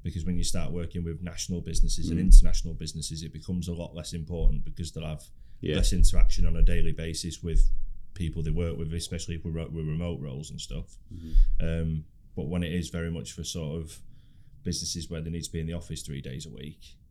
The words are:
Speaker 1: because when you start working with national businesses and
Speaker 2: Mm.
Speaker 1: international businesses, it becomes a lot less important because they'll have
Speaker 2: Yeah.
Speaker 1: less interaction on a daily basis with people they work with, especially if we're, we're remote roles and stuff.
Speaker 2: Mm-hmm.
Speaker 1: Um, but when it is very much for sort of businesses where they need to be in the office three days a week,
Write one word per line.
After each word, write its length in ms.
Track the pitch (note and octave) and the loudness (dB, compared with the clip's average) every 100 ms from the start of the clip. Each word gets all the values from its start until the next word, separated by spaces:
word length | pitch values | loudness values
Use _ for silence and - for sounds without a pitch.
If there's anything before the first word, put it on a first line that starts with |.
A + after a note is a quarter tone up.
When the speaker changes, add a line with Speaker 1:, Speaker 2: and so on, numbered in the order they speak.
Speaker 1:
because 220 | F2 E2+ | -10 -8
when 120 | E2+ F2 | -6 -2
you 80 | |
start 260 | F2 F2+ D#2 | -2 -2 -4
working 300 | E2+ E2 F2+ | -6 -8 -8
with 180 | E2+ D#2+ | -8 -10
national 400 | F2 E2 - F2 | -12 -12 -8 -8
businesses 500 | D#2 - - - D#2+ | -4 0 2 0 -2
and 80 | E2 | -2
Speaker 2:
Mm. 60 | |
Speaker 1:
international 500 | F#2 - - - - | 10 10 10 4 0
businesses, 480 | D#2+ D#2 D#2+ D2+ D#2+ | -8 -10 -10 -10 -10
it 100 | D#2+ | -12
becomes 340 | D#2+ - F#2 F2+ | -14 -8 -6 -6
a 40 | |
lot 200 | E2+ E2 | -8 -10
less 180 | D#2+ E2+ | -12 -12
important 520 | F2 D#2 E2+ D#2+ D2 | -10 -8 2 2 2
because 280 | D2 - D#2 | -4 -6 -10
they'll 120 | - | -10
have 240 | D#2+ D#2 - - - - | -10 -12 -14 -20 -20 -10
Speaker 2:
Yeah. 160 | - D2+ | -4 0
Speaker 1:
less 160 | - | 2
interaction 540 | E2+ E2+ - - - F2+ | 6 6 8 8 8 6
on 100 | E2+ | 8
a 60 | |
daily 300 | E2 E2+ E2 | 6 8 4
basis 500 | D#2+ E2 D#2+ E2+ D#2 | 2 -4 -6 -8 -8
with 280 | F2 E2 - - - - - | 0 4 6 4 0 -6 -12
people 280 | - E2 E2+ | -6 -6 -4
they 80 | D#2 | -4
work 280 | D#2 E2+ D2+ | -2 -4 -6
with, 160 | D#2+ | -8
especially 400 | E2 - F2 - | -8 -8 -10 -10
if 100 | E2 | -10
we're, 240 | E2 D#2+ E2 | -8 -8 -8
we're 140 | D#2+ | -8
remote 360 | D#2 D#2 E2+ E2+ | -8 -6 -6 -8
roles 300 | C#2+ C2 D2+ | -10 -12 -14
and 100 | C#2 | -14
stuff. 360 | - C#2+ - - - | -12 -12 -12 -18 -20
Speaker 2:
Mm-hmm. 200 | F2 E2 D#2 - - | -18 2 6 6 6
Speaker 1:
Um, 440 | E2+ E2 E2 D#2+ D#2 _ - - | 2 0 -2 -4 -8 _ -16 -10
but 80 | A#2+ | -6
when 140 | F#2 | -4
it 100 | E2+ | -4
is 160 | F2 D2+ | -4 -6
very 220 | F2 E2 | -8 -8
much 220 | E2 - | -8 -12
for 120 | - | -12
sort 360 | D#2 F2 D#2 D#2+ | -12 -10 -8 -8
of 180 | D#2+ - - - - - - - | -12 -16 -20 -20 -20 -20 -20 -14
businesses 480 | - E2+ - F2 D#2 | -8 -8 -8 -10 -10
where 100 | E2 | -10
they 100 | D#2+ | -8
need 120 | E2+ | -10
to 80 | D#2 | -8
be 80 | E2+ | -8
in 60 | D#2+ | -8
the 60 | |
office 280 | E2+ - D2+ | -8 -10 -14
three 180 | - C#2 | -12 -12
days 240 | C#2 C2 D#2 | -12 -14 -14
a 40 | |
week, 460 | - - - - - _ | -16 -18 -18 -20 -20 _